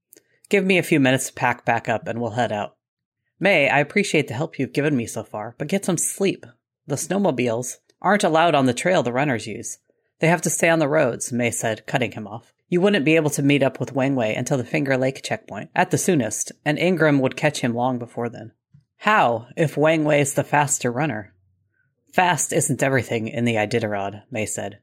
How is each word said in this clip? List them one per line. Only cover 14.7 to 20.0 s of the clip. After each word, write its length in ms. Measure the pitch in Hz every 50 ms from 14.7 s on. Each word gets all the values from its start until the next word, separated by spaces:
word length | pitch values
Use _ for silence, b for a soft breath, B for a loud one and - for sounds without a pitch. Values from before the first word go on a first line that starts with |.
| - 151 143 135 135 127
Lake 240 | 131 135 135 - -
checkpoint, 460 | - 117 - - - 98 104 - - -
at 160 | 143 143 -
the 60 | - -
soonest, 540 | - - 180 147 113 107 - - - - - _ -
and 140 | 147 151 -
Ingram 400 | 156 180 185 156 160 151 143 139
would 160 | 131 127 -
catch 240 | - - 147 143 -
him 140 | - 120 113
long 260 | 120 123 131 127 120
before 300 | 120 113 - 120 120 117
then." 220 | 117 104 107 113 - _ _ _ _ _ _ _ _ _
"How, 500 | - 214 214 208 156 120 117 110 120 - -
if 220 | - 165 147 - 147
Wang 280 | 147 156 165 156